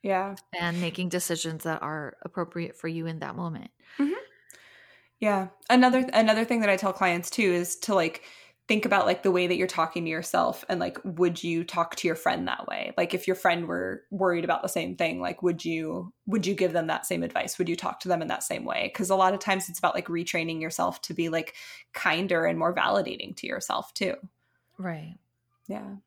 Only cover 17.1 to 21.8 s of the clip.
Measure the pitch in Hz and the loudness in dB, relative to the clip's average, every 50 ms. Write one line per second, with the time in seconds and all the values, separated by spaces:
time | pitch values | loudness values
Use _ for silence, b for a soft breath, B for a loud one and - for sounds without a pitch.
17.1 | 180 170 170 165 - - - 180 - - 185 170 170 170 - - - - - 185 | -2 -2 -2 -2 -2 -2 -2 -2 -2 -2 0 0 0 -2 -2 -6 -6 -6 0 0
18.1 | 180 165 160 - - - - - - - - - - - - - - - 202 175 | 0 0 0 -4 -4 -4 -4 -4 -4 -4 -4 -4 -2 -2 -2 -4 -4 -4 0 2
19.1 | 196 190 185 185 196 196 - - 190 190 - - 170 - - 170 - - 185 - | 4 4 4 4 4 0 0 0 0 0 -2 -6 -6 0 0 0 0 0 -4 -2
20.1 | 170 170 175 - - 170 165 165 165 160 160 160 165 - 175 180 - - - - | -4 -4 -4 -2 -2 -2 -2 -2 -4 -4 -6 -6 -2 -2 -2 -2 -2 -4 -10 -8
21.1 | 175 165 165 165 160 165 160 - B B B B B B | -4 -2 -2 0 0 -2 -4 -4 B B B B B B